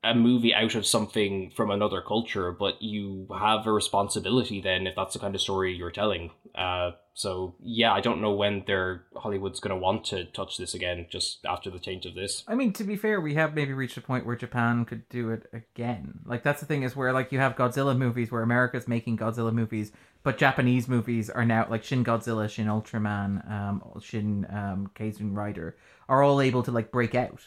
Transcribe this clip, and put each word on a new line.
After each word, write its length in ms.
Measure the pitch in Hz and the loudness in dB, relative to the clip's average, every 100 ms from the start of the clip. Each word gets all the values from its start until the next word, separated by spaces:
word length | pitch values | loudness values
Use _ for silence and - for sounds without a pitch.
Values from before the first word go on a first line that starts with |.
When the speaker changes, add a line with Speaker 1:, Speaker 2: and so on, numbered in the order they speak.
Speaker 1:
a 100 | 110 | 4
movie 400 | 117 117 123 117 | 6 6 6 4
out 200 | - 113 110 | 4 2 0
of 100 | 98 | 2
something 640 | 117 107 110 101 98 92 - | 0 2 0 0 0 -6 -4
from 140 | 107 | 0
another 300 | 101 107 98 | 2 2 0
culture, 520 | - 110 117 104 90 | 0 -2 0 -2 -2
but 280 | 87 98 - | -2 -2 -2
you 460 | 110 107 101 95 95 95 | -6 -6 -6 -8 -8 -2
have 300 | 104 110 110 | 2 2 4
a 60 | |
responsibility 880 | 107 - 101 101 107 92 123 113 101 | 2 2 0 2 0 2 2 2 -2
then 260 | 95 92 92 | 0 0 0
if 80 | |
that's 200 | 90 95 | -2 -4
the 40 | - | -4
kind 160 | 101 | -6
of 60 | 98 | -4
story 320 | - 98 92 | -2 0 0
you're 160 | 90 85 | -2 -6
telling. 400 | 82 104 92 82 - - | -2 0 0 -6 -14 -20
Uh, 380 | - 92 90 87 90 _ | -6 -4 -2 -2 -6 _
so, 420 | - 101 92 92 90 | -8 -6 -4 -6 -8
yeah, 320 | - 113 113 | -6 4 4
I 80 | 101 | 6
don't 200 | 117 90 | 2 2
know 120 | 107 | 0
when 300 | 101 101 101 | 2 2 0
they're, 380 | 98 98 92 90 - - | 0 0 0 -4 -10 -12
Hollywood's 420 | 110 101 98 - | -6 -4 -4 -6
gonna 180 | 104 95 | -4 0
want 280 | 92 107 - | 0 0 -2
to 180 | 98 85 | -6 -6
touch 300 | - 95 - | -8 -8 -8
this 160 | 90 | -8
again 340 | 92 90 87 82 | -4 -4 -4 -6
just 340 | 92 - - | -6 -6 -6
after 240 | - 90 98 | -6 -6 -6
the 120 | 90 | -10
change 260 | - 92 90 | -10 -10 -10
of 80 | |
this. 300 | 87 98 - - | -8 -6 -6 -4
Speaker 2:
I 80 | |
mean, 180 | 226 262 | 0 0
to 100 | 190 | 0
be 100 | 202 | -4
fair, 260 | 202 214 208 | -2 0 0
we 140 | 156 | 0
have 200 | 147 156 151 | 0 0 0
maybe 160 | 143 | -2
reached 240 | 135 127 - | -2 -4 -8
a 40 | |
point 240 | - 127 | -2 -2
where 120 | 113 120 | -2 -6
Japan 480 | 120 123 117 117 | -4 0 2 2
could 240 | 117 113 - | 0 -6 -8
do 220 | 123 113 | -6 -4
it 160 | 113 - | -4 -8
again. 680 | 113 113 - 120 110 69 - | -16 -14 -8 -6 -6 -8 -14
Like, 200 | - 117 | -8 -2
that's 160 | 147 143 | 0 -2
the 60 | 147 | -2
thing 180 | 151 | -2
is 100 | 131 | -2
where, 180 | 127 127 | 0 0
like, 200 | 131 127 | 2 0
you 80 | 131 | 2
have 160 | 135 - | 2 2
Godzilla 420 | 123 123 139 127 | 0 2 2 4
movies 320 | 131 117 113 | 2 0 -2
where 120 | 117 | 0
America's 440 | 113 120 123 123 117 | 2 4 4 0 -2
making 320 | 117 113 110 | -2 0 -2
Godzilla 340 | 110 117 113 | 0 0 0
movies, 380 | 113 113 110 104 - - _ | 2 0 -2 -4 -8 -20 _
but 160 | - 135 | -2 4
Japanese 480 | 139 131 123 127 120 | 4 4 4 4 4
movies 420 | 123 110 117 107 | 0 2 -2 -2
are 160 | - | 2
now, 220 | 117 113 - | 4 4 2
like, 140 | 113 | -2
Shin 220 | - 127 | -2 0
Godzilla, 440 | 120 117 113 110 107 | 2 0 0 -2 -2
Shin 200 | - 107 | -2 0
Ultraman, 840 | 107 107 113 104 104 101 101 - | 0 -2 -2 -2 0 0 -2 -4
um, 320 | 104 101 101 - - | -4 -4 -4 -8 -16
Shin, 460 | - 113 104 101 95 | -8 -4 -2 -2 -2
um, 400 | 104 101 95 98 | -4 -4 -4 -6
Kaisen 400 | - 110 98 104 101 | -6 -8 -4 -6 -4
Rider, 400 | 104 90 82 - - - - | -6 -6 -10 -12 -20 -20 2
are 140 | 135 | 6
all 180 | 143 139 | 6 6
able 220 | 135 123 | 6 4
to, 80 | 120 | 2
like, 220 | 120 113 | 0 0
break 240 | 123 117 123 | 0 2 2
out. 240 | 123 - | 0 -4